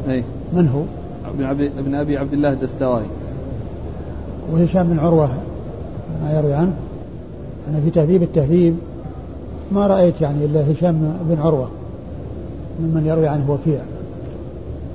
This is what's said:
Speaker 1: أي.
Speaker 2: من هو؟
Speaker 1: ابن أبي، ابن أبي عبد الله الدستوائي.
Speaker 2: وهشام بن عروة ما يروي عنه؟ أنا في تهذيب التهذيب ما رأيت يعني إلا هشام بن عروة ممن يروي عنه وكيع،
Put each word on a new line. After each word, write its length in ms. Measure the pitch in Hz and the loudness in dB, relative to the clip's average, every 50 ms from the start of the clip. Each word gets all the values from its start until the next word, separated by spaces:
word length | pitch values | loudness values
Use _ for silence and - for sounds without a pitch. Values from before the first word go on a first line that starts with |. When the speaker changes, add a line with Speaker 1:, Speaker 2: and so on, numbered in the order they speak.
| - 139 | 2 0
Speaker 1:
أي. 160 | 131 127 117 - - - - - 170 | 0 -2 -2 -4 -6 -10 -6 0 2
Speaker 2:
من 160 | 180 175 135 | 4 4 4
هو؟ 140 | 131 143 170 196 - - - - - - - - 139 | 4 2 -2 -4 -6 -8 -10 -10 -10 -10 -8 -6 -4
Speaker 1:
ابن 100 | 139 135 | -2 -2
أبي، 260 | 135 139 143 143 143 135 139 | 0 0 0 0 0 -2 -2
ابن 160 | 139 139 139 | -2 -2 0
أبي 240 | 143 147 151 143 135 | 0 0 0 0 0
عبد 140 | 139 139 143 | -2 0 0
الله 200 | 143 147 143 135 | 2 2 2 2
الدستوائي. 540 | 127 131 127 - - 135 127 123 113 107 98 - - - - - - - - - - - - - - - - - - - - - - - - - - - - 160 | 0 -2 -4 -2 0 0 2 2 0 0 -4 -6 -8 -8 -8 -8 -8 -8 -8 -8 -8 -8 -8 -10 -10 -10 -10 -10 -10 -10 -10 -10 -10 -8 -10 -10 -8 -6 0 2
Speaker 2:
وهشام 360 | 165 175 160 175 185 175 170 | 4 4 4 4 4 4 4
بن 100 | 170 156 | 2 2
عروة 300 | 151 170 170 160 151 135 123 - - - - - - - - - - - - - - - 160 156 156 | 4 4 4 4 4 2 0 -2 -6 -8 -8 -10 -10 -10 -10 -10 -10 -10 -10 -10 -8 -6 -6 -4 -2
ما 80 | 151 151 | 0 2
يروي 220 | 156 147 143 139 | 2 2 2 2
عنه؟ 180 | 147 170 190 160 - - - - - - - - - - - - - - - - - - 143 | 4 2 2 0 -2 -6 -10 -10 -10 -12 -12 -12 -12 -12 -12 -12 -12 -12 -12 -12 -10 -6 -4
أنا 100 | 151 151 | -2 0
في 100 | 147 165 | 2 2
تهذيب 320 | 165 175 147 151 185 185 170 | 4 4 4 6 6 4 4
التهذيب 540 | 165 - 170 139 139 170 180 175 170 165 170 - - - - - - - - - - - - - - - - - - 196 | 4 2 2 4 6 6 6 6 6 4 2 -2 -8 -10 -10 -10 -10 -10 -12 -12 -12 -12 -12 -10 -10 -10 -10 -6 -2 2
ما 140 | 202 202 | 2 4
رأيت 340 | 196 190 190 180 175 160 - | 4 6 6 6 6 4 4
يعني 240 | 160 143 147 147 147 | 2 0 2 2 2
إلا 280 | 147 151 156 143 147 156 | 2 4 4 4 4 2
هشام 440 | - 170 180 165 156 156 151 165 185 175 160 | 4 4 2 4 4 2 0 0 0 0 0
بن 100 | 170 156 | 2 2
عروة 280 | 147 165 156 135 123 123 - - - - - - - - - - - - - - - - - - - - - - | 4 4 4 2 0 -2 -6 -10 -10 -12 -12 -12 -12 -12 -10 -10 -10 -10 -10 -10 -10 -10 -10 -10 -10 -8 -6 -4
ممن 260 | 165 160 160 160 151 | -2 0 2 2 2
يروي 220 | 156 160 165 160 147 | 2 4 4 4 4
عنه 220 | 147 147 135 139 | 2 2 2 2
وكيع، 300 | 143 135 - 160 143 127 - - - - - - - - - - - - - - - - - - - - - - | 0 2 2 2 0 0 -2 -6 -10 -10 -10 -10 -10 -10 -10 -10 -10 -10 -10 -10 -12 -12 -10 -10 -10 -10 -10 -10